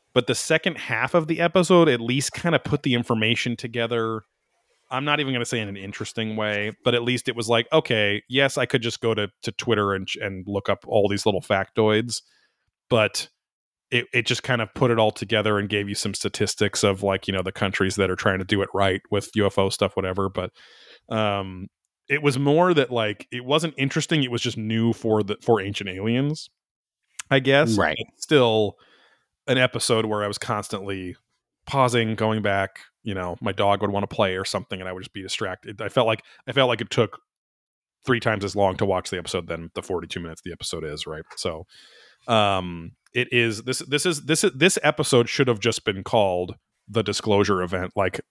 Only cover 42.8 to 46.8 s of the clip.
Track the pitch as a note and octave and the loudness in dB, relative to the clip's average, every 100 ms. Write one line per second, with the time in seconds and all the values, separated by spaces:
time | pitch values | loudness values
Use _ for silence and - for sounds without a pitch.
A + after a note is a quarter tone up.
42.8 | E2 - _ A#2+ B2+ B2 A#2 G#2+ B2 C3 | -14 -18 _ -4 -2 0 0 -2 -6 -6
43.8 | - C#3+ F#3 D3 C3+ D#3+ G3 C3 F3 - | -2 -2 0 -2 -2 0 0 4 2 4
44.8 | D3 - C#3+ B2+ A#2+ - B2+ A2+ A#2 - | 0 0 4 4 4 2 2 2 0 -2
45.8 | - G2 F#2 A#2 G2+ F2+ F2+ - _ _ | -2 -4 0 2 2 0 -4 -8 _ _